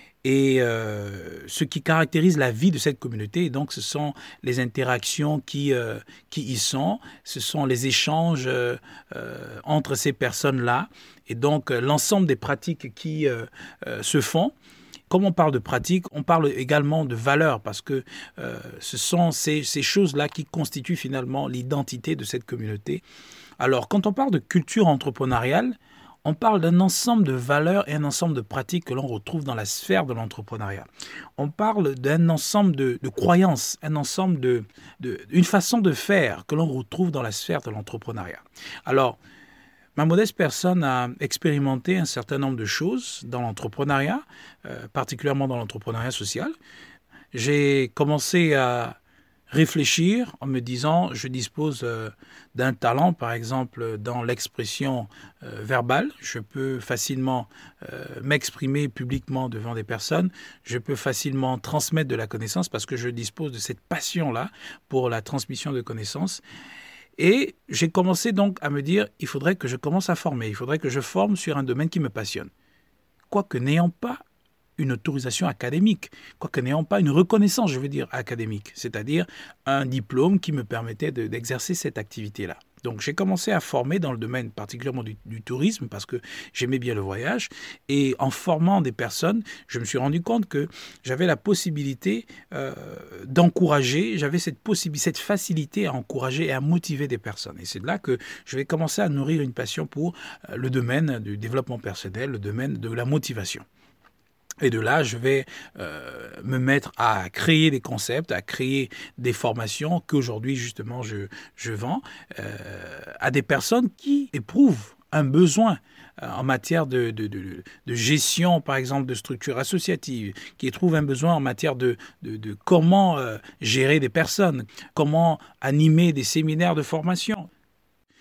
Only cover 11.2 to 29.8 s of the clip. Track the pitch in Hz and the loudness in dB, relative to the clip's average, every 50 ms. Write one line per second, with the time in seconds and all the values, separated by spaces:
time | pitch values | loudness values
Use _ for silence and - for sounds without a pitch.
11.2 | _ - 117 117 139 147 151 151 - - 127 117 123 139 147 151 - - 214 196 | _ -10 -6 0 2 2 2 2 0 0 -2 0 2 4 2 2 4 4 4 4
12.2 | 185 151 131 - - - 139 - - 180 156 - - 120 - - - 160 156 156 | 4 4 2 0 0 -2 -4 -2 -2 -6 -6 -6 -8 -14 -14 -10 -8 -6 -2 0
13.2 | 151 135 120 113 113 - - - - - - - - - 117 107 104 - - 143 | 0 0 0 -2 -8 -12 -14 -18 -20 -20 -16 -12 -10 -8 -8 -6 -4 0 2 2
14.2 | - - - 160 196 277 - _ _ - - - - - - - _ - - 185 | 2 2 2 2 2 2 -2 _ _ -20 -20 -20 -20 -20 -20 -20 _ 0 2 2
15.2 | 202 190 170 - 160 156 131 120 - - 131 123 - - 180 180 175 - - 147 | 4 4 4 4 4 4 4 0 -2 0 -2 -2 0 2 0 0 0 -2 -8 -4
16.2 | 135 - 165 165 151 143 - 117 131 127 147 147 143 143 156 160 151 127 120 113 | 0 2 4 4 4 2 0 0 0 2 2 2 4 2 2 0 0 -2 -2 -2
17.2 | 113 139 143 151 160 151 120 107 - 104 101 - - - 139 131 - - - - | 0 2 4 4 4 4 2 0 -4 -8 -10 -8 -6 -4 -4 -4 -6 -8 -16 -18
18.2 | - - - - 123 120 117 117 - - - - - - - - - - 185 170 | -18 -16 -14 -10 -10 -10 -10 -10 -12 -14 -14 -12 -10 -8 -6 -4 -2 0 2 4
19.2 | 175 165 - - - 156 151 151 135 - - 147 131 - - 202 196 156 135 143 | 4 4 2 0 0 0 0 0 -2 -2 -2 -2 0 2 4 4 4 4 4 2
20.2 | 147 147 - 160 147 - - 165 143 - - 143 120 - 170 - - 131 135 131 | 0 -2 -2 -6 -10 -6 -2 -2 -2 -2 -4 -6 -4 -4 -4 -4 -4 -4 -4 -4
21.2 | 127 131 135 139 143 131 127 123 123 127 147 143 135 - - 120 - 156 160 135 | -4 -2 -4 -4 -4 -4 -4 -4 -2 -2 0 -2 -2 -2 -6 -6 -4 -4 -4 -4
22.2 | 123 - - 127 - - 123 117 110 107 107 104 - 143 143 175 - - - - | -4 -6 -6 -6 -6 -6 -8 -6 -6 -6 -6 -6 -6 -6 -6 -6 -8 -12 -20 -20
23.2 | - - - - - - - - 127 131 131 123 - - 202 202 185 214 190 269 | -20 -20 -20 -20 -20 -16 -6 0 2 2 2 2 2 2 2 2 2 2 2 2
24.2 | 269 269 185 131 - - - 180 147 - - 226 196 165 143 127 - 143 117 - | 2 2 2 0 0 2 2 2 2 2 2 4 6 6 6 4 2 -4 -4 -2
25.2 | 135 127 123 117 120 127 147 185 240 254 226 - _ _ - - - - - _ | 0 0 2 2 2 2 2 2 2 0 -2 -6 _ _ -20 -20 -20 -20 -16 _
26.2 | - 151 156 - 233 220 214 185 160 170 175 175 190 180 - - - 240 240 220 | -2 -2 -2 2 4 4 4 4 4 6 6 6 6 4 2 2 2 4 4 4
27.2 | 185 139 131 127 120 131 143 147 156 170 190 202 - - 147 151 147 143 - - | 4 4 2 0 0 2 2 4 4 4 2 2 2 0 -2 -2 -2 -2 0 0
28.2 | 180 165 147 123 107 - - 135 131 - 185 175 - - 123 135 165 123 117 104 | 0 0 0 0 -2 -4 -4 -6 -4 -2 -2 -4 -2 -2 -4 -4 -4 -4 -4 -6
29.2 | - - - 160 139 139 120 110 104 101 - - | -6 -6 -6 -4 -4 -4 -4 -4 -4 -4 -6 -6